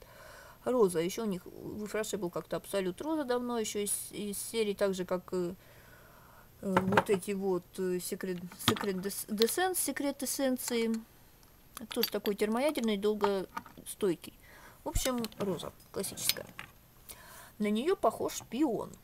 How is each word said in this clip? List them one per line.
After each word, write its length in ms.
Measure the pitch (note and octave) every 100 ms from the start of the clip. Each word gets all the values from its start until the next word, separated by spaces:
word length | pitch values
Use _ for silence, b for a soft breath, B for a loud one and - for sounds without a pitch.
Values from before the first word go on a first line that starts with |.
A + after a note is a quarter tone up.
| B B B B B B
Роза. 360 | - B3 G3 F3
Еще 220 | E3+ G#3
у 40 | A3
них 200 | F3+ -
в 400 | G#1 - G#3+ G#3
Фраше 320 | G#3 A3 G3
был 100 | F3
как-то 280 | D#3+ - E3+
Абсолют 440 | - G3+ F#3 F3
Роза 240 | D4 D#4+
давно, 340 | B3+ B3 B3 A#3+
еще 200 | A3 G#3+
из, 340 | G3+ - -
из 240 | - G#3 G3+
серии, 380 | - A3+ G#3+
так 180 | G3 G3+
же, 140 | F#3 F3+
как 260 | F#3 -
и, 220 | F#3 F3 F#3 B B B B B B B B B -
э, 140 | G3+ F#3
вот 260 | F#3 G3+ -
эти 220 | G3 -
вот, 340 | G3 G3 F3+ - -
э, 200 | F#3 F3+
Секрет, 400 | - F#3+ F#3 F3+ F3 - -
Секрет 320 | A3 G#3 F#3
Дес-, 240 | F#3+ - -
Десенс, 480 | G#3 A3+ - F#4 F4+
Секрет 440 | - C4+ C#4+ C#4
Эссенции. 680 | B3+ - C4+ B3+ - A#3 A3+ A3+ A3+ - - - - - - - A3
Тоже 220 | - A3+
такой 240 | G#3 G#3+
термоядерный, 640 | G3+ G#3+ A3+ D4 D4 A3+ G3+
долгостойкий. 1400 | G#3 G#3+ G#3 G3 F3 - - - - - G3+ E3 - - B B B B
В 60 | -
общем, 320 | - C4 B3 A3+ -
роза 340 | G3+ D#3 - - -
классическая. 520 | - F#3+ - - - - - - - - - B B B B B -
На 120 | G#3+
нее 260 | G#3+ D4 F#4+
похож 460 | - - - - -
пион. 420 | A#3+ D4+ G3+ - -